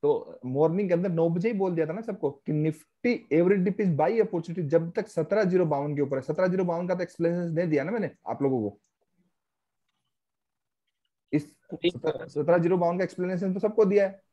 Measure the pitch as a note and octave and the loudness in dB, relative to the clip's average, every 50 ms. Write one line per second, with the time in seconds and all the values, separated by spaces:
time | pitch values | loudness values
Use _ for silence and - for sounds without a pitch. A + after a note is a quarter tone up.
0 | - - D3 - - - E2+ - - B2+ B2+ C#3 D#3 D#3+ E3 F#3+ G#3 F#3 F3 E3+ | 2 2 0 0 -2 -10 -18 -12 -8 -6 0 2 2 2 2 0 0 0 0 0
1 | F3 G3+ F3 D#3+ E3 E3+ E3+ F3+ E3+ A3+ A#3+ F#3+ G3 F#3+ F3 E3 D#3+ D3+ D#3+ G#3 | 0 0 0 2 2 2 2 0 0 0 0 0 0 0 0 0 -2 -2 -2 -8
2 | A3 - F#3+ - - C#3 C#3 - _ - E3 D3+ D3+ D#3 D#3 D#3 - _ _ _ | -8 -8 -8 -4 -4 -4 -4 -4 _ -4 -2 0 0 0 -2 -4 -12 _ _ _
3 | _ A#3+ A#3+ - - _ C#3+ D#3+ F3 F#3 G3+ G3+ F3+ G#3 G3 - G#3+ F#3 D#3+ C#3 | _ 0 0 0 -2 _ 2 4 4 4 4 4 2 0 0 0 0 0 2 2
4 | D3+ E3+ A3 A3+ G#3+ A3 - E3+ E3 - E3 F#3 E3+ C#3 D#3 E3 E3 E3+ E3+ - | 0 0 2 2 0 0 0 -6 -6 -6 -6 -6 -4 2 2 2 2 0 -6 -6
5 | G3+ - - - D#3+ D#3 G3 G#3+ G#3+ F#3 F3 F#3 F3+ D#3+ D3+ C#3 C#3+ D3+ D3 C#3+ | -8 -6 -4 -4 -2 0 2 2 2 2 2 2 2 2 0 -2 -2 -4 -2 -2
6 | C#3+ C3 C3+ C3+ B2+ - D3+ D#3 F#3 F#3 F3+ F#3+ F#3 F3 E3+ E3+ F3+ F3+ F#3 F3+ | -2 0 -2 -4 -4 -4 -2 0 0 0 2 0 0 0 -2 -2 -2 -2 -2 -4
7 | F3+ E3+ - - E3 E3 E3+ F3 F3 E3+ D#3+ D#3+ F3+ E3+ D3+ C#3+ C3+ E3 A3 A#3 | -4 -8 -4 -2 0 0 0 0 -2 -2 -2 -2 0 2 2 0 0 0 -2 -4
8 | G3 C#3+ - _ _ - A2+ - C#3 C#3 C3 B2 G#2+ G2+ - _ _ _ _ _ | -4 -4 -6 _ _ -8 -6 -2 0 0 0 0 -2 -2 -6 _ _ _ _ _
9 | _ _ _ _ _ _ _ _ _ _ _ _ _ _ _ _ _ _ _ _ | _ _ _ _ _ _ _ _ _ _ _ _ _ _ _ _ _ _ _ _
10 | _ _ _ _ _ _ _ _ _ _ _ _ _ _ _ _ _ _ _ _ | _ _ _ _ _ _ _ _ _ _ _ _ _ _ _ _ _ _ _ _
11 | _ _ _ _ _ _ - D3+ D3+ - _ _ _ _ - - - F3 F3 A#2 | _ _ _ _ _ _ -2 -2 -2 -4 _ _ _ _ -14 -2 -2 -2 -2 -2
12 | - D#3+ D3+ C3 A#2+ - - D3 D3+ D3+ E3+ F3+ E3 E3+ F#3 F3+ F3 E3+ F3 F3+ | -4 -4 -4 -4 -10 -8 -6 -4 2 4 4 4 4 4 2 2 2 0 0 0
13 | F#3+ E3+ - - F3+ F3+ F#3 F3 G3 F#3+ F#3 G3 G3+ A3 A3 A#3 A3 F#3+ G3+ G3+ | -2 -4 -4 -6 -4 -4 -2 -2 -2 -2 -2 0 -2 -2 2 2 2 4 4 4
14 | G3 F#3+ F#3+ - _ _ | 2 2 -2 -10 _ _